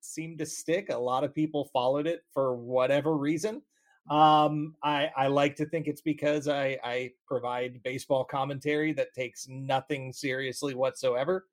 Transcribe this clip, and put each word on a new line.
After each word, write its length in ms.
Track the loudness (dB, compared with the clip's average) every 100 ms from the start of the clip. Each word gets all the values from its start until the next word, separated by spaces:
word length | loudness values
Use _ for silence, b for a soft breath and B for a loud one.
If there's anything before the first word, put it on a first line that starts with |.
seemed 380 | -14 -12 -10 -8
to 80 | -8
stick. 420 | -8 -2 -2 -2
A 80 | -4
lot 240 | 0 0
of 100 | 0
people 380 | -2 -2 -2 -2
followed 360 | 0 2 2 0
it 160 | -4 -6
for 220 | -2 0 -2
whatever 600 | 0 2 4 2 2 0
reason. 460 | 0 0 -2 -6 -12 _ _ _ -2
Um, 640 | 6 8 8 6 2 -4 -4
I, 280 | -2 0 0 0
I 120 | 2
like 260 | 4 2 0
to 80 |
think 220 | -4 -4 -4
it's 140 | -4
because 480 | -4 0 0 0 0
I, 280 | 0 -2 -4
I 300 | -4 -4 -6 -10
provide 600 | _ -4 -2 -4 -4 -6
baseball 400 | -8 -8 0 0
commentary 680 | 0 -2 -4 -4 -2 0 0
that 200 | 0 -4
takes 320 | -4 -8 -8 -14
nothing 640 | -10 -2 -2 0 -6 -6
seriously 640 | -6 -4 -4 -4 -6 -6
whatsoever. 720 | 0 -2 0 0 0 0 -2 -4